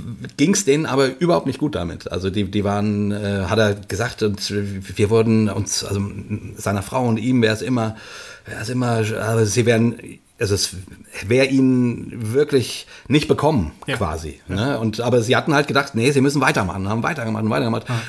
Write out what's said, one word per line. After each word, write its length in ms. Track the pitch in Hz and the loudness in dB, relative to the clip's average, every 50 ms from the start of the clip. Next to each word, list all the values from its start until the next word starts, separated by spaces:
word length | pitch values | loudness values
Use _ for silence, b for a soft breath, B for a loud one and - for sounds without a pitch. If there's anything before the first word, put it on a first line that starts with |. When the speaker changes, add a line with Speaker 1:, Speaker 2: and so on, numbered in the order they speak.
| - - 117 - - - - - | -8 -8 -10 -12 -12 -8 -2 2
Speaker 1:
ging's 260 | 143 175 202 - - | 2 4 4 4 4
denen 200 | - 139 151 160 | 4 2 2 2
aber 340 | 110 127 135 135 127 131 - | 0 2 2 2 2 2 2
überhaupt 260 | 175 170 170 - - | 2 2 2 2 2
nicht 140 | 175 - - | -2 -2 -2
gut 160 | 151 147 - | -2 -2 -2
damit. 340 | 90 87 82 80 - - - | -2 -4 -4 -6 -8 -8 -6
Also 180 | - 90 92 95 | -6 -4 -2 -2
die, 160 | 90 107 101 | -2 -2 -2
die 180 | 90 98 107 98 | -2 0 0 0
waren, 480 | 101 101 104 104 107 104 104 104 101 | 0 0 0 0 0 0 0 0 -2
äh, 320 | 101 101 104 101 101 98 95 - | -2 -2 -2 -2 -2 -2 -2 0
hat 120 | 110 110 | 2 2
er 160 | 110 104 101 | 4 2 2
gesagt, 480 | 101 98 - - 95 117 120 - - 113 | -2 -4 -6 -4 -4 -4 -4 -2 -2 -2
und 160 | 107 98 98 - - 98 104 101 101 101 95 95 - 95 - | -2 0 -2 -4 -6 -4 -4 -4 -4 -6 -8 -10 -6 -2 0
wir 120 | 107 98 | 2 4
wurden 400 | 113 113 110 113 110 110 110 104 | 4 4 4 4 4 4 2 2
uns, 340 | 95 104 101 - - - - | 0 -2 -4 -4 -4 -4 -4
also 180 | - 104 101 98 101 87 98 95 - 107 - - - - | -2 -2 -4 -4 -4 -6 -10 -10 -8 -8 -8 -8 -10 -12
seiner 260 | - - - 101 101 | -6 -4 -2 -2 -2
Frau 240 | 98 - - 131 127 120 | -2 -2 -2 0 0 2
und 100 | 113 113 | 0 0
ihm 240 | 104 127 127 123 | 2 2 4 4
wär's 200 | 113 107 110 104 | 4 4 2 0
immer, 360 | - 117 127 120 113 110 104 B B B B B B B B B B | -2 -2 0 0 0 -2 -4 B B B B B B B B B B
wär's 240 | - 107 - 117 110 | -14 -12 -10 -8 -4
immer, 180 | 123 127 123 120 117 113 110 104 110 98 | -2 -2 0 0 2 2 0 0 -2 -2
also 240 | 98 110 113 113 113 | -2 0 2 2 2
sie 200 | 104 101 123 113 | 4 2 2 4
wären, 300 | 120 120 113 117 117 117 - - - - - _ _ _ - | 4 4 4 4 2 0 -2 -8 -16 -18 -20 _ _ _ -4
also 160 | 120 95 101 | -2 0 0
es 200 | 92 - - - 90 92 - - - - - - - 92 92 | 0 0 -2 -6 -8 -12 -14 -16 -20 -20 -18 -14 -10 -2 0
wär 240 | 117 131 135 131 | 2 4 4 4
ihnen 800 | 135 135 131 131 127 127 123 120 117 - - - - 117 117 107 113 | 4 4 4 4 4 4 2 0 -2 -4 -8 -10 -10 -8 -6 -2 0
wirklich 540 | 135 151 143 147 131 113 - - - - B B B B - | 0 2 4 2 2 2 0 -4 -10 -12 B B B B 0
nicht 180 | 123 151 147 - | 2 2 2 2
bekommen, 440 | 131 - - 147 156 120 85 76 - - - - | 0 2 2 2 2 2 0 -2 -4 -8 -8 -6
Speaker 2:
Ja. 100 | 135 113 | -4 -2
Speaker 1:
quasi, 420 | 107 80 78 78 78 78 67 - - - | -2 -4 -4 -6 -8 -10 -12 -12 -10 -6
Speaker 2:
Ja. 80 | 92 | -4
Speaker 1:
ne? 240 | 95 113 139 139 120 | -2 -2 -2 -2 -2
Und, 220 | 113 113 107 117 | -2 -2 -2 -2
aber 200 | 117 127 123 123 | 0 2 2 2
sie 140 | 110 107 123 | 4 4 2
hatten 180 | 113 - - 151 | 2 2 2 2
halt 140 | 120 - - | 2 2 2
gedacht, 280 | 139 139 143 - - | 2 0 0 0 0
nee, 140 | 113 117 139 | 0 2 2
sie 100 | 143 156 | 4 4
müssen 180 | 135 147 143 151 | 4 4 4 2
weitermachen, 460 | 127 151 160 147 104 87 - 98 95 98 | 2 2 2 2 0 -2 -2 -4 -4 -2
haben 160 | 107 117 - | -2 -2 -2
weitergemacht, 440 | - 170 147 117 110 107 107 110 107 | -2 -4 -4 -4 -4 -2 -2 0 0
weitergemacht. 400 | 117 147 135 113 113 113 - - | 0 0 0 0 -2 -4 -4 -4
Speaker 2:
Ja. 120 | 127 117 - | -4 -4 -6